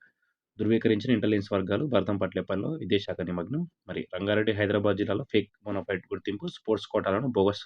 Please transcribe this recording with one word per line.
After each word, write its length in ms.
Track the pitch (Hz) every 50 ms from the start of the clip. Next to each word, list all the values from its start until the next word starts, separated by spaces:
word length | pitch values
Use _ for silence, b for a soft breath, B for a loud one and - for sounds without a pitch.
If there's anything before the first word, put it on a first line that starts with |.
| b b b b b b b b _ _ _ -
ధృవీకరించిన 500 | 107 107 113 113 - 117 110 104 107 123
ఇంటెలిజెన్స్ 380 | 123 107 107 107 107 104 98 -
వర్గాలు 320 | 104 98 95 95 101 107 151
భరతం 320 | 151 123 101 95 107 101
పట్ల 240 | 98 98 90 - 92
పనిలో 280 | 92 - 98 98 104 143 160
విద్యాశాఖ 480 | 160 120 90 107 98 101 - 90 -
నిమగ్నం. 400 | 90 87 90 87 82 95 131 160 175 165 _ _ _
మరి 160 | - 90 - -
రంగారెడ్డి, 440 | - - 90 95 101 107 107 110 110
హైదరాబాద్ 460 | 107 101 104 95 104 104 98 104 101
జిల్లాలో 260 | 95 101 87 98 107 135
ఫేక్ 260 | - - 107 98 - _ _
బోనాఫైడ్ 440 | - 104 101 98 87 - 98 90 -
గుర్తింపు, 400 | - 101 92 - - 98 101 170
స్పోర్ట్స్ 400 | - - - - - 110 101 -
కోటాలను 400 | - - 107 90 98 95 104 139
బోగస్ 360 | 131 120 101 95 101 101 - -